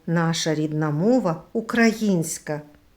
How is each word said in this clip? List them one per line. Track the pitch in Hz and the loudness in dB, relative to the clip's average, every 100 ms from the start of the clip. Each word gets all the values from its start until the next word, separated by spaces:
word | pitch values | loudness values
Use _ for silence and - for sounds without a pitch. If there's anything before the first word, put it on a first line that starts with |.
| - | -2
наша | 170 165 165 165 | 0 0 0 -2
рідна | 151 156 151 156 | 0 -2 0 0
мова — | 147 202 254 190 165 - | 0 2 2 2 -4 -6
українська. | 226 220 247 226 214 208 180 160 - - 147 147 - _ | -8 -2 2 2 2 0 0 0 -6 -8 -8 -10 -20 _